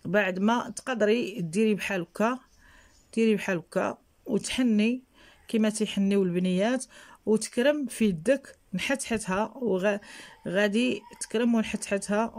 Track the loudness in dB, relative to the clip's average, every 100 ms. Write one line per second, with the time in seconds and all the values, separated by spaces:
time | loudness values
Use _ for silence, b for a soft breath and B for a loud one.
0 | -2 0 0 0 0 0 -2 -8 -6 0
1 | 2 2 0 -4 -4 0 2 2 -2 -4
2 | -4 -2 -2 -2 -8 _ b b b b
3 | b 0 2 2 0 -4 -4 -4 -4 -4
4 | _ _ -4 -4 -2 0 2 4 2 0
5 | -6 B B B B 0 2 0 -2 0
6 | 2 4 2 2 2 2 2 0 -4 B
7 | B B 0 0 0 0 2 2 -2 0
8 | 0 2 0 0 -2 -20 _ -6 -4 -4
9 | -2 -6 -2 -2 -4 -4 -2 0 0 -2
10 | B B B B -4 0 2 2 0 -2
11 | -8 -14 -6 0 2 2 0 -4 -4 -4
12 | 0 -2 -2